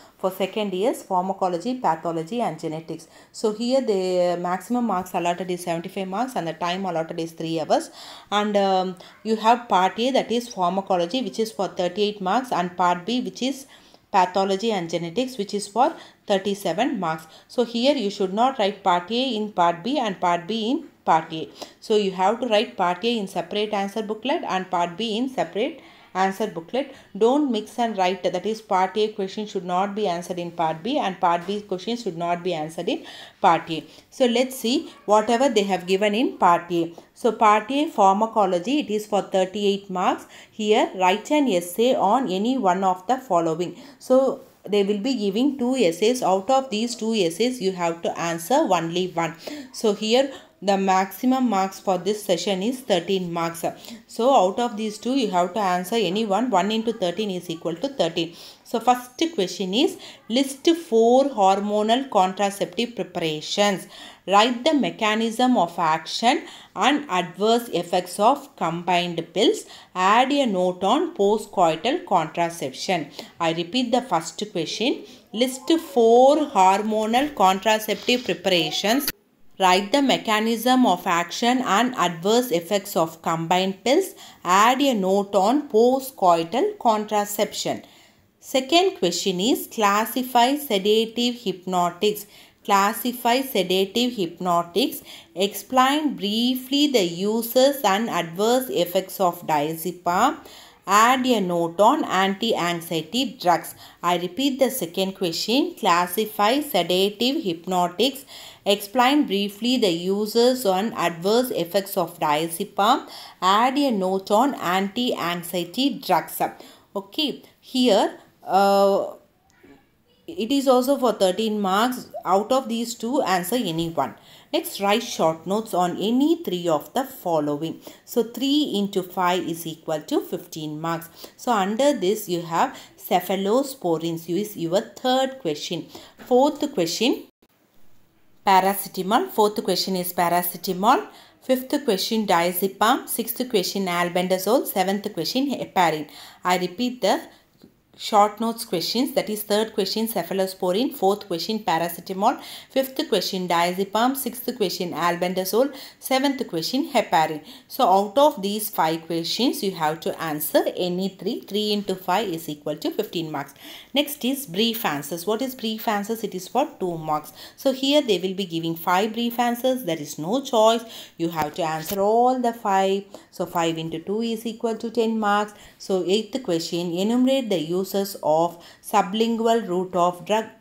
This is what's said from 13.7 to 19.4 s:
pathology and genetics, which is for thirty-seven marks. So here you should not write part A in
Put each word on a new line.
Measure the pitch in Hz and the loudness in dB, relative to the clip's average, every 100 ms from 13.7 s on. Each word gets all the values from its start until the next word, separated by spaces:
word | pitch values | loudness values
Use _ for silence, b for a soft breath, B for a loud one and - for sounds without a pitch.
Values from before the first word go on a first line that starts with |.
| B B B _ | B B B _
pathology | 196 180 196 196 190 233 | 2 2 2 0 0 0
and | 202 170 | -2 -2
genetics, | 170 170 170 254 226 | -4 -4 -4 -4 -6
which | 202 | -6
is | 202 - | -6 -4
for | 226 294 320 B B - | 0 0 0 B B -2
thirty-seven | 196 196 196 180 180 277 233 | 0 0 -4 -2 0 0 0
marks. | 170 165 - B B | -2 -4 -8 B B
So | - | -2
here | 233 233 254 | 0 2 2
you | 294 202 | 2 -2
should | 196 190 | -2 -2
not | 202 254 262 | 2 2 2
write | 202 202 | -2 0
part | 190 175 180 | 0 0 0
A | 233 262 | -2 -2
in | 214 | -2